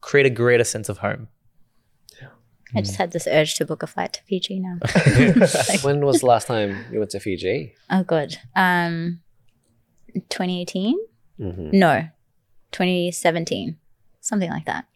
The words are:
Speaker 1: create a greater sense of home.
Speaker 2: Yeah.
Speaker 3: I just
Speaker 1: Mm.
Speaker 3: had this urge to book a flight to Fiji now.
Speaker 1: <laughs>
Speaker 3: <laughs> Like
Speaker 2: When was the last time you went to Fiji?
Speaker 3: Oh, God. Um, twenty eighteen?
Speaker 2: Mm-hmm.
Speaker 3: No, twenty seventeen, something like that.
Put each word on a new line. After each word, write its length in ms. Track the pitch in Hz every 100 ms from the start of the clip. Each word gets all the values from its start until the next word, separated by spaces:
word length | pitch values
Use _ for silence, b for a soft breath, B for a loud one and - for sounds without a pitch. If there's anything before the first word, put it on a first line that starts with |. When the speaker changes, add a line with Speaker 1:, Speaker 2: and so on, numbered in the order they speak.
Speaker 1:
create 260 | - 143 135
a 40 |
greater 340 | 117 120 120
sense 240 | 117 110 107
of 100 | 101
home. 300 | 104 - 113 _ _ _ _ _ _ _ _ B
Speaker 2:
Yeah. 80 | B B _ _ -
Speaker 3:
I 60 | 123
just 140 | 202
Speaker 1:
Mm. 40 | 196
Speaker 3:
had 140 | 180
this 160 | 170 -
urge 240 | 151 151 -
to 80 |
book 180 | 147 156
a 20 | 160
flight 260 | - 180
to 80 | -
Fiji 340 | _ 185 - 190
now. 200 | 185 175
Speaker 1:
<laughs> 80 | - 208 147
Speaker 3:
<laughs> 640 | 123 240 180 196 143 131
Like 160 | 196
Speaker 2:
When 200 | 139 143
was 160 | 143 127
the 60 | 127
last 220 | 117 -
time 360 | 117 101 98 -
you 80 | 110
went 140 | 101
to 80 | 101
Fiji? 540 | 107 90 92 120 147 _ _
Speaker 3:
Oh, 120 | 185
God. 340 | 180 165 151 165 - -
Um, 640 | 185 180 170 165 170 170 _ _ _ _ _ _ _ _ _ - -
twenty 300 | - 180 180
eighteen? 340 | 175 190 196 339 440 _ _ _
Speaker 2:
Mm-hmm. 320 | 104 87 80 196
Speaker 3:
No, 300 | 175 127 160 _ _ _ _ _ _
twenty 400 | - 180 180 175
seventeen, 640 | 170 175 165 165 165 185 160 _ _ _ _
something 300 | - 214 175
like 140 | 151 156
that. 200 | - -